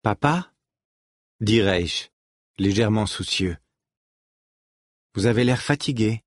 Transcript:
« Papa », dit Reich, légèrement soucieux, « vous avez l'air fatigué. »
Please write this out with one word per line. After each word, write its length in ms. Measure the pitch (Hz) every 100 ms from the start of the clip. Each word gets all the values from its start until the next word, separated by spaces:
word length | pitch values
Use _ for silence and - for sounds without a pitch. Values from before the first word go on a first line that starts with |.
« 0 |
Papa », 500 | 113 101 147 170 - _ _ _ _ _ _ _ _ _
dit 220 | 107 113
Reich, 480 | 98 90 85 - - _ _ _ _ -
légèrement 480 | 98 101 110 107 104
soucieux, « 500 | - - - 92 80 _ _ _ _ _ _ _ _ _ _ _ _ _ _ _
vous 120 | - 110
avez 180 | 113
l'air 180 | 123 123
fatigué. » 600 | - 143 - 120 110 113